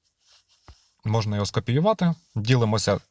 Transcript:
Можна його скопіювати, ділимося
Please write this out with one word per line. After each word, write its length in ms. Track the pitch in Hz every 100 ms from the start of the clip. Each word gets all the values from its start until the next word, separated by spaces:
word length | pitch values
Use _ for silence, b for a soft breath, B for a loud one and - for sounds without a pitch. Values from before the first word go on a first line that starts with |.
| _ _ _ _ _ _ - - _ _
Можна 320 | 110 110 107 104
його 100 | 101
скопіювати, 680 | - 110 127 190 220 175 160 _
ділимося 640 | - 107 131 113 107 - 98 -